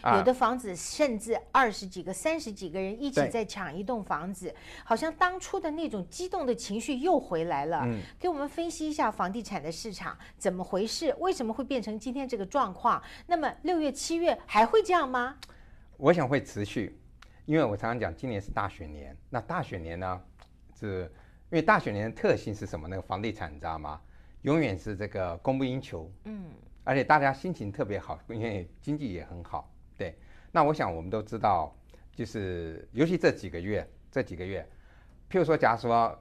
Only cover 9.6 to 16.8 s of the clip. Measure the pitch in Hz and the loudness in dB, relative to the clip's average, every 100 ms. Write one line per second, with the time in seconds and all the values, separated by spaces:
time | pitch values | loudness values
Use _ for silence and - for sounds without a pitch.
9.6 | 147 165 226 180 175 - - - 202 185 | -6 -6 -8 -8 -10 -10 -16 -4 -2 -2
10.6 | 180 185 220 - 320 - 349 359 226 220 | -2 0 0 0 0 0 0 0 -2 -2
11.6 | 254 262 208 214 262 254 262 220 190 - | -2 -2 -2 -6 -6 -4 -4 -4 -2 0
12.6 | 214 180 240 185 - - - 339 277 - | 0 2 2 2 -2 -16 0 0 0 -2
13.6 | 311 349 302 277 - 339 339 233 - 208 | 0 2 2 -2 -2 2 4 2 2 6
14.6 | 226 440 392 349 269 254 247 - - - | 8 6 6 4 4 0 -2 -6 -16 -20
15.6 | - - - - 135 175 127 139 - 104 | -20 -20 -20 2 4 6 4 2 0 -4
16.6 | 104 - | -4 -2